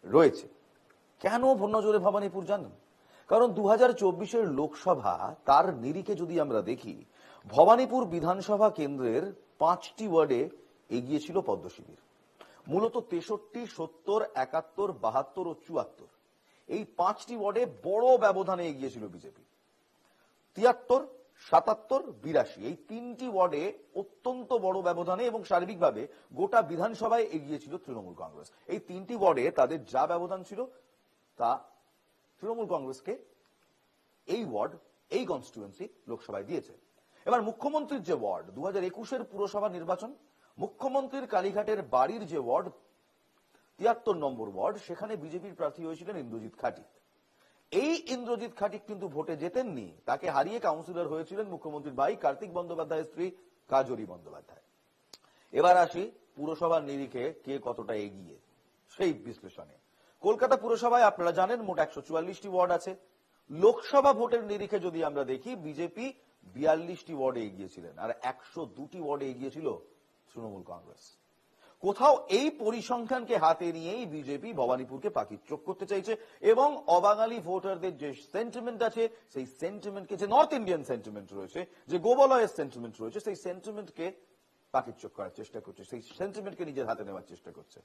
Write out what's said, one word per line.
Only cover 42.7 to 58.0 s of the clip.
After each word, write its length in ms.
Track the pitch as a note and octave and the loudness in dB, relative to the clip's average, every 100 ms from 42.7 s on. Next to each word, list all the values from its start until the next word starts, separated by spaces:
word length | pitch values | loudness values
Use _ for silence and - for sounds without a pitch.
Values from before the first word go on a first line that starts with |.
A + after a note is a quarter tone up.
| - _ _ _ _ _ _ _ _ _ _ | -12 _ _ _ _ _ _ _ _ _ _
তিয়াত্তর 380 | G#3 A3+ - F3+ | 0 0 0 0
নম্বর 320 | C#3+ B2 A2 | 0 -4 -8
ওয়ার্ড, 300 | F#2+ C#3+ G#3 - | -2 -2 -2 -10
সেখানে 300 | E3+ G#3+ G#3+ | -10 -8 -8
বিজেপির 380 | D3+ F3 G3 | -8 -10 -12
প্রার্থী 300 | E3+ D#3 C#3+ | -6 -6 -6
হয়েছিলেন 320 | E3 D#3+ F3 G3 | -10 -10 -10 -10
ইন্দ্রজিৎ 420 | B2 A2+ A2 - | -8 -10 -12 -6
খাটিক। 260 | B2 G2+ - _ _ _ _ _ _ _ _ | -6 -6 -20 _ _ _ _ _ _ _ _
এই 320 | E3+ C#4+ E4 - | 0 0 -2 -4
ইন্দ্রজিৎ 500 | B3+ A#3 A#3 A3+ - | -6 -4 -4 -6 -4
খাটিক 260 | G#3 G#3 - | -4 -4 -12
কিন্তু 220 | G3+ F#3 | -10 -8
ভোটে 280 | C#3+ D#3 D#3+ | -6 -6 -4
জেতেননি, 560 | E3 A#3+ B3+ C#3+ F#2+ E2 - | -4 -4 -4 -6 -10 -12 -4
তাকে 240 | C3 - | -2 0
হারিয়ে 280 | C#3 D3+ A3+ | 0 0 0
কাউন্সিলর 500 | F#3+ D#3 E3 F3 E3 | -2 -2 -6 -6 -4
হয়েছিলেন 380 | D#3 D#3+ G3+ G#3 | -4 -6 -8 -8
মুখ্যমন্ত্রীর 480 | E3 D#3+ D3 C#3+ | -8 -10 -10 -10
ভাই 220 | C3 C#3 - | -2 0 2
কার্তিক 360 | D3+ C#3 G#3 | 0 -2 -8
বন্দ্যোপাধ্যায়ের 520 | F3 F3 E3 D#3 D#3+ | -8 -8 -6 -4 -4
স্ত্রী 260 | D#3 - F3+ F3+ _ _ _ | -6 -6 -8 -8 _ _ _
কাজরি 380 | C3+ B2+ A#2+ G#2 | 0 0 -4 -8
বন্দ্যোপাধ্যায়। 540 | F2+ E2 - - - _ _ _ _ _ - _ _ _ | -14 -18 -20 -20 -20 _ _ _ _ _ -20 _ _ _
এবার 240 | - F3 F3+ | 4 8 8
আসি 340 | E3+ E3+ G#3 - _ - | 6 0 -8 -10 _ -10
পুরসভার 480 | D3 D#3 E3 E3 | -8 -4 0 0
নিরিখে 480 | C#3+ C#3 C3+ B2+ C3+ D#3 | 0 -8 -6 -6 -6 -6
কে 140 | - C#3 | -10 -8
কতটা 320 | A#2+ A#2+ G#2+ | -6 -8 -6
এগিয়ে 420 | A2 | -6